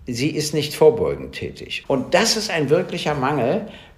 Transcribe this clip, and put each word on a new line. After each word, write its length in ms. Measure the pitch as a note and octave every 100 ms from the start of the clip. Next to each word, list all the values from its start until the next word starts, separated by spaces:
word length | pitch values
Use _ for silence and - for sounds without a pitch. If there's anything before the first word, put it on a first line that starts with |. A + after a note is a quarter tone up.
| -
sie 220 | A#2 D3
ist 240 | D3+ D3
nicht 220 | D#3 -
vorbeugend 600 | - D#3 - D#2 C#2 C2
tätig. 500 | - - - - - -
Und 260 | C3+ B2+
das 240 | F3+ A3+ A3+
ist 140 | G3+
ein 180 | E3+ C#3
wirklicher 460 | E3 F3+ F3 E3+
Mangel, 480 | C#3+ C3 D3 A#2+ G3 G#3 - -